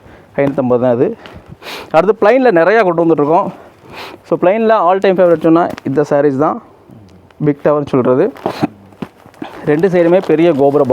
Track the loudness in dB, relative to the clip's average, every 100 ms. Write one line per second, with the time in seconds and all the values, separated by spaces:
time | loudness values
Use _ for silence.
0 | -20 -20 -10 -4 -2 -2 -2 0 0 0
1 | -2 -4 -16 -20 -20 -20 -18 -18 -2 0
2 | 0 0 2 2 2 2 2 2 0 0
3 | 0 0 0 0 -2 -10 -20 -20 -20 -20
4 | -18 -20 -6 -2 0 0 2 2 2 0
5 | 0 2 2 2 2 2 0 -6 -6 -4
6 | 0 0 0 0 -2 -4 -12 _ -20 -20
7 | -20 -20 _ -6 -4 -2 -2 -2 -2 -2
8 | 0 0 0 -4 -10 -6 -6 -8 -20 -18
9 | -18 -18 -20 -20 -20 -8 -2 0 0 2
10 | 2 2 2 2 2 2 2 2 2